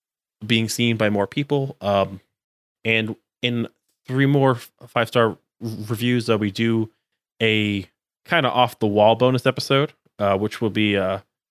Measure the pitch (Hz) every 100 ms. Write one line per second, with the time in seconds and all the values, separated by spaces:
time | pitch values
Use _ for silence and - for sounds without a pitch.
0 | _ _ _ _ 107 113 110 - 117 110
1 | 107 104 98 143 143 143 135 - 98 98
2 | 95 95 _ _ _ _ _ _ 113 113
3 | 110 107 _ _ 120 120 113 _ _ _
4 | - 131 139 143 135 120 - _ 117 120
5 | 113 123 113 87 _ _ 113 104 107 110
6 | 123 123 110 107 104 98 113 113 110 _
7 | _ _ _ - 113 107 104 101 95 _
8 | _ _ - 170 127 123 123 - 107 104
9 | 107 113 127 127 131 - - 139 151 _
10 | _ - 101 98 104 - 110 107 107 98
11 | 92 98 - _ _